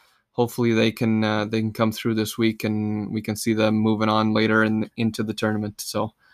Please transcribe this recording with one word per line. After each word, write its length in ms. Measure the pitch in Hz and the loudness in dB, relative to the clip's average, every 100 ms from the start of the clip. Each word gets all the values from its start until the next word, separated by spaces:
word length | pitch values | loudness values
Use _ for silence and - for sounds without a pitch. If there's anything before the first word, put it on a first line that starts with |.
| _ _ _ | _ _ _
hopefully 400 | - 120 - 120 | -2 -2 0 2
they 180 | 110 113 | 4 2
can, 320 | 110 117 110 | 2 0 2
uh, 220 | 110 107 | 0 0
they 160 | 104 110 | -2 -2
can 100 | 110 | -2
come 220 | 107 113 | 0 -2
through 220 | 107 120 | -2 -2
this 240 | 110 107 - | -2 -2 0
week, 260 | 113 110 | 0 0
and 480 | 110 107 107 107 101 | -4 -2 -2 -4 -4
we 80 | 110 | -6
can 160 | 110 104 | -4 -4
see 160 | - | 0
them 220 | 110 110 | 2 2
moving 340 | 107 110 107 107 | 4 2 2 2
on 240 | 110 110 | 2 2
later 320 | 110 110 110 | 2 4 4
in, 240 | 110 110 107 - | 2 0 -4 -2
into 260 | 113 110 | -2 -2
the 120 | 107 | -4
tournament. 440 | 104 110 107 107 - | -2 -2 -2 -4 -8
So, 320 | - 107 110 - _ | -8 -4 -4 -8 _